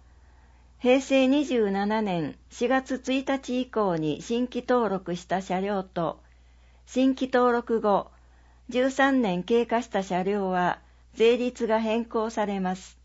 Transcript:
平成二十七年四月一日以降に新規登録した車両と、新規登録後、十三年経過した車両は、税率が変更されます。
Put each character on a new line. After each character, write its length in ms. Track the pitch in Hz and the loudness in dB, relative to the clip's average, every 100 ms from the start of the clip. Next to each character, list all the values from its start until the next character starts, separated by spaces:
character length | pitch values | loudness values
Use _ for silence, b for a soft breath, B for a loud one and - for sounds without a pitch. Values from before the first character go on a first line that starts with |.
| b b b b b b b b | b b b b b b b b
平 240 | 247 262 | 2 2
成 240 | 262 269 262 | 4 2 4
二 180 | 285 | 2
十 260 | 277 247 208 | 0 0 0
七 300 | 196 202 220 | 0 -2 -2
年 380 | 208 175 143 - - | -2 -2 -4 -8 -14
四 200 | - 240 | -4 0
月 280 | 262 262 254 | 0 -2 -6
一 280 | 262 269 | -2 -2
日 360 | 262 269 269 247 | -2 -4 -4 -4
以 60 | 247 | -2
降 300 | 220 202 165 | 0 0 0
に 260 | 156 143 | -2 -4
新 240 | 175 233 247 | -4 -2 -2
規 180 | 240 240 | -4 0
登 220 | 247 220 | 0 2
録 260 | 190 190 | -2 -4
し 120 | 175 - | -8 -4
た 160 | 185 | -4
車 180 | 190 185 | -2 -4
両 220 | 196 202 | -2 -4
と、 380 | 185 180 165 - b b b b b b b | -6 -4 -4 -4 b b b b b b b
新 280 | 254 269 | 0 2
規 160 | 262 262 | 2 0
登 220 | 247 247 | 2 2
録 300 | 233 233 226 | 2 0 0
後、 280 | 202 190 - b b b b b b | 2 0 -2 b b b b b b
十 180 | 240 262 | 0 0
三 320 | 262 277 262 | 2 2 2
年 220 | 220 180 | 0 -2
経 240 | 175 233 233 | 0 0 2
過 160 | 226 | -2
し 60 | 247 | -2
た 140 | 202 | -4
車 200 | 190 180 | -2 -2
両 260 | 185 208 190 | -2 -2 -2
は、 320 | 185 175 - b b b | 0 0 -2 b b b
税 240 | - 226 247 | 2 4 4
率 300 | 247 247 226 | 0 -4 0
が 120 | 220 | 0
変 280 | 220 226 226 | 0 -2 -2
更 240 | - 220 | -4 -2
さ 160 | 226 208 | -2 -2
れ 120 | 196 | -2
ま 160 | 185 185 | -4 -4
す。 200 | - - | -10 -20